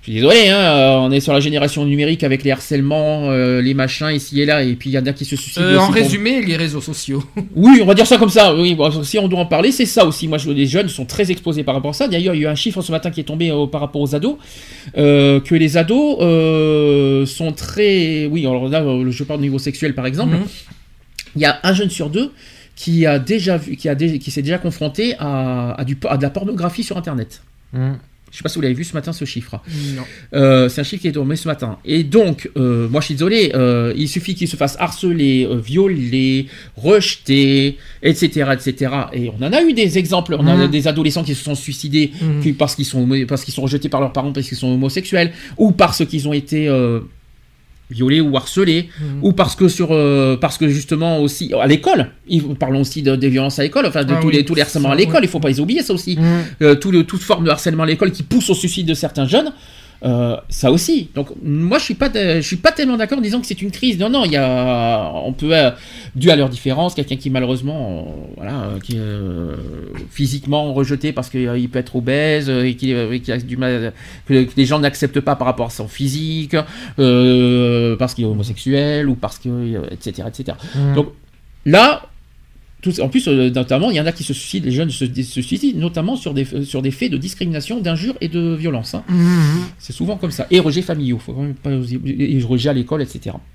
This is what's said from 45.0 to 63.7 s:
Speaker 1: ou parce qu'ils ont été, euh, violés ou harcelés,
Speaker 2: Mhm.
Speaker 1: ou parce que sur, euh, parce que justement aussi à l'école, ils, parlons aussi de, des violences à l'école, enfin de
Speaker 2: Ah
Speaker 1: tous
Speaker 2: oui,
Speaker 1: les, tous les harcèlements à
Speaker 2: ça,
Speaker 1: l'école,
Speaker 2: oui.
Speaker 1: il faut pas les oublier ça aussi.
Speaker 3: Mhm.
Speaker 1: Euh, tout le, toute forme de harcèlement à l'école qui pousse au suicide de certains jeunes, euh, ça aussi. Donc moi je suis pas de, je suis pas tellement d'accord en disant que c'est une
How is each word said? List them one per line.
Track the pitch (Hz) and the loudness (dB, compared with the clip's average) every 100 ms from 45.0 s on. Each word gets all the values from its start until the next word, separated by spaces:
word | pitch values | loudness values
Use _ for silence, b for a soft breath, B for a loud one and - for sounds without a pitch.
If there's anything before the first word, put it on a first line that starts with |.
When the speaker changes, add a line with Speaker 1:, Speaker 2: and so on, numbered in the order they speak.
| 185 180 170 B B B | -2 0 0 B B B
Speaker 1:
ou | 220 | 2
parce | 175 185 - 156 | 6 4 4 -2
qu'ils | 151 143 | -2 -2
ont | |
été, | 147 143 156 151 | -4 -2 -2 0
euh, | 131 123 117 - - _ - _ _ _ - - | 2 2 -2 -6 -20 _ -20 _ _ _ -20 -16
violés | 117 127 151 | -2 2 4
ou | 151 135 | 2 0
harcelés, | - - 190 160 170 - | -2 0 2 2 -2 -10
Speaker 2:
Mhm. | 151 139 | -8 0
Speaker 1:
ou | 190 | 0
parce | 185 180 - | 2 0 4
que | 185 | 2
sur, | 175 165 | 2 0
euh, | 156 143 143 135 127 | 2 4 4 2 2
parce | 151 - | -2 0
que | 156 | 0
justement | 143 139 156 165 160 | 0 -2 -2 0 0
aussi | 147 143 - - | 0 -2 -4 0
à | 135 | 4
l'école, | 160 - 349 120 - - | 4 4 0 0 -8 -2
ils, | 170 | -2
parlons | 147 139 135 135 | -2 -4 -2 0
aussi | 135 156 | -2 0
de, | 139 135 | 0 2
des | 139 | 2
violences | 131 139 143 | 2 -2 -2
à | |
l'école, | 143 262 226 | -2 0 0
enfin | 147 | -2
de | 135 | 0
Speaker 2:
Ah | 139 | 2
Speaker 1:
tous | 160 | 2
Speaker 2:
oui, | 147 | 2
Speaker 1:
les, | 143 | 2
tous | |
les | 147 | 0
harcèlements | 143 160 139 | 0 0 0
à | |
Speaker 2:
ça, | 139 | 2
Speaker 1:
l'école, | 190 302 | 4 4
Speaker 2:
oui. | 196 | 2
Speaker 1:
il | |
faut | 160 | 0
pas | 151 | 0
les | 131 | 0
oublier | 151 269 | 0 -2
ça | 262 | -2
aussi. | 185 180 160 | -4 -4 0
Speaker 3:
Mhm. | 165 170 165 B | 2 2 -2 B
Speaker 1:
Euh, | 151 143 | 4 6
tout | 196 | 4
le, | 180 160 | 2 2
toute | 185 | -4
forme | - 180 165 | 0 0 2
de | |
harcèlement | 151 - 160 | 0 -2 0
à | 160 | 0
l'école | 156 196 | 0 0
qui | - | -2
pousse | 139 247 - | 0 0 2
au | |
suicide | 180 180 185 165 | 0 0 -4 -2
de | |
certains | 160 165 - 135 | -2 -2 -2 2
jeunes, | 196 302 - B B B B 127 | 2 0 -8 B B B B -2
euh, | 120 120 117 - | 0 0 -4 -6
ça | - 127 | 0 2
aussi. | 160 170 320 165 | 2 2 -2 -2
Donc | - 143 - | -8 -8 -8
moi | 156 147 170 240 | -4 -2 2 0
je | |
suis | - | -2
pas | 202 277 | -2 -2
de, | 220 190 165 | 0 0 0
je | 147 | -2
suis | 175 | 2
pas | - | 0
tellement | 320 277 240 | 2 -2 0
d'accord | 214 277 | -2 -2
en | |
disant | 214 240 | -2 -4
que | 247 | -4
c'est | 190 | -8
une | 202 | -8